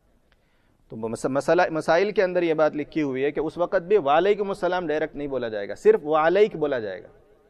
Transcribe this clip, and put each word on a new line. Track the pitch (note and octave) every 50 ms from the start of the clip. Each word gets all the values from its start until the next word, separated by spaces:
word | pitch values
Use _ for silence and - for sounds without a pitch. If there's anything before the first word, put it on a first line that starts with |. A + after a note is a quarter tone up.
| _ _ _ _ _ _ _ _ _ _ _ _ _ _ _ _ _ -
تو | C3+
مس-، | A2+ A2+ A2+ A#2 - -
مسئلہ، | C#3 C3 C#3 - D#3+ E3 F3 F3+ -
مسائل | D#3+ D#3 - - E3 F3 G3+ G#3
کے | F#3+ G#3+ F#3+
اندر | F3+ F3+ F3+ F3
یہ | E3 D#3
بات | D#3+ D#3 D3+ D3
لکھی | D3 C#3+ - - D#3+
ہوئی | D3+ C#3 B2+ B2+ C3+
ہے | D3+
کہ | D3+ D#3+
اس | C#3+ D#3+ -
وقت | E3+ F3 E3+ G3+
بھی | F#3 E3+ F3 G#3+
وعلیکم | G3+ C#3+ C3+ D3 E3 F#3 G3+ G#3 F#3+ G#3 G3
السلام | F#3+ - F#3 E3+ F3+ F3+ F3+
direct | D3 D3+ D#3 D#3 D3+ -
نہیں | D3 D3
بولا | C#3 C3+ B2 A#2+
جائے | A#2 G#2+ G#2 G2+ G2+
گا، | G2+
صرف | - - G#3 A3 C#3+ D3
وعلیک | D3 D#3 D#3 D#3 E3 F3+ G3+ G#3+ A3 -
بولا | D#3+ D3+ D3 C3+ B2
جائے | A2 G2 F#2 F2+ -
گا۔ | - - _ _ _ _ _ _